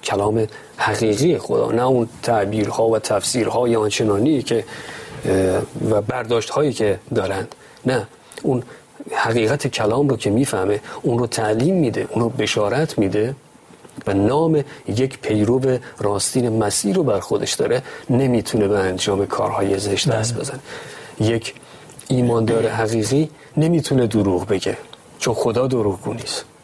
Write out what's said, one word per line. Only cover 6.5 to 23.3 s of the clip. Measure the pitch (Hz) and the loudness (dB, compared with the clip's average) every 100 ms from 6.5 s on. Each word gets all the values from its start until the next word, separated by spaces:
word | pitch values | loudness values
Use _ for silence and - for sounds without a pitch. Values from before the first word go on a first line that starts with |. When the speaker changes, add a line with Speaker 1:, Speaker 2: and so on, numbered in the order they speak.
| - 151 | 0 0
Speaker 1:
که | 117 107 92 - 113 | 0 0 -2 -2 -4
دارند، | 95 92 - - - - 127 | -2 -4 -6 -12 -20 -6 -2
نه، | 127 101 - - - | -2 -4 -14 -20 -6
اون | - 127 - - - - - | -2 -2 -4 -16 -20 -18 -8
حقیقت | - 113 117 110 143 139 | -4 0 2 2 0 -2
کلام | - 107 120 143 | -2 0 2 2
رو | 117 | 2
که | 107 | 2
می‌فهمه، | 104 139 107 95 104 - - | 2 2 0 0 -2 -4 -6
اون | - 120 | -2 0
رو | 120 | 0
تعلیم | - 107 110 143 190 | -2 0 2 2 2
می‌ده، | 139 95 92 | 2 0 -2
اون | - | 0
رو | 117 | -2
بشارت | 117 104 - 104 120 156 - | 0 0 0 0 0 0 0
می‌ده | 98 104 113 139 - - - - - - - | 0 2 0 -4 -14 -20 -20 -20 -20 -10 -2
و | |
نام | 98 101 139 165 156 135 - - | 2 4 4 4 2 0 -8 -4
یک | 104 135 - | 0 0 -2
پیرو | - 107 107 131 131 127 - - | -2 2 4 4 2 0 -4 -4
راستین | 101 101 - 131 120 | -2 0 0 0 0
مسیح | 113 107 - 202 190 | 2 0 0 0 2
رو | |
بر | 143 101 | 2 0
خودش | - 107 - | 0 -2 -2
داره، | - - 123 - - - | -2 0 0 -4 -16 0
نمی‌تونه | 123 135 120 - 110 98 | 2 4 2 0 0 2
به | 104 | 2
انجام | 95 92 - 98 98 | 0 -2 0 0 0
کارهای | - - 101 98 98 | -2 -2 0 0 0
زشت | 101 98 - | 0 0 2
دست | 113 113 | 0 0
Speaker 2:
بله. | 117 | -4
Speaker 1:
بزنه. | - - - - - - - - | -6 -10 -12 -14 -14 -16 -16 -2
یک | 107 113 - - - - - - - | 0 0 -2 -14 -20 -20 -20 -20 -2
ایماندار | 127 120 117 110 113 110 | 2 4 4 4 2 2
حقیقی | 113 110 113 107 135 156 | 0 0 0 2 2 0